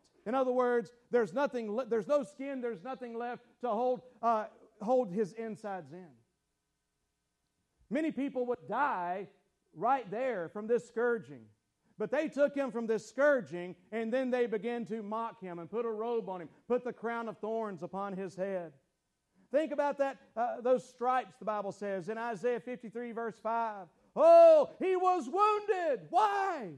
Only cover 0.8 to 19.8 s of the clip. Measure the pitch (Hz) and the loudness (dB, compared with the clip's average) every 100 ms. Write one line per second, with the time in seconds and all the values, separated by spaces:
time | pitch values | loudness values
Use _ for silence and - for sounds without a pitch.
0.8 | 202 - _ 240 214 202 285 247 220 214 | -2 -8 _ 0 2 0 -2 -2 -6 -6
1.8 | 247 226 196 294 240 - 269 269 240 208 | -2 -4 0 0 -2 -8 -10 -8 -8 -8
2.8 | 214 254 247 226 240 240 _ _ 247 214 | -10 -12 -10 -10 -10 -10 _ _ -4 -2
3.8 | 254 247 - - 233 220 208 - - _ | 0 -2 -6 -4 0 0 -2 -12 -20 _
4.8 | 208 254 240 180 196 - 226 208 208 190 | 0 2 2 0 -2 -4 -10 -10 -10 -10
5.8 | 147 175 175 120 113 _ _ _ _ _ | -12 -16 -20 -20 _ _ _ _ _ _
6.8 | _ _ _ _ _ _ _ _ _ _ | _ _ _ _ _ _ _ _ _ _
7.8 | - 240 320 240 277 247 247 240 139 220 | -8 -4 -4 -4 -6 -4 -4 -6 -6 -2
8.8 | 277 208 175 185 185 _ _ _ _ 156 | -2 -2 -4 -6 -10 _ _ _ _ -4
9.8 | 214 269 208 208 262 214 160 208 214 240 | 0 0 -2 -4 -4 -4 -6 -8 -2 -2
10.8 | - - 240 233 135 139 110 _ _ _ | -2 -2 0 -2 -6 -18 -20 _ _ _
11.8 | _ - 208 262 311 262 285 285 269 214 | _ -8 -4 -2 -2 2 0 0 -4 -4
12.8 | 226 220 - - 294 277 151 175 175 - | -2 -4 -4 0 4 2 0 -8 -10 -12
13.8 | _ 214 226 247 262 247 240 208 214 240 | _ -6 -2 -2 0 0 0 -2 -4 -6
14.8 | 151 226 202 220 226 196 185 175 170 214 | -6 -8 -6 -8 -8 -10 -12 -10 -8 -6
15.8 | 233 214 226 233 190 185 156 - - 247 | -4 -4 -4 -4 -4 -8 -12 -14 -4 -2
16.8 | 247 - 220 233 226 202 214 226 220 180 | -2 -8 -6 -6 -8 -8 -6 -6 -6 -8
17.8 | 165 190 202 185 190 175 196 185 170 139 | -10 -8 -8 -8 -10 -8 -6 -6 -8 -16
18.8 | _ _ _ _ _ _ _ 269 311 294 | _ _ _ _ _ _ _ 0 0 0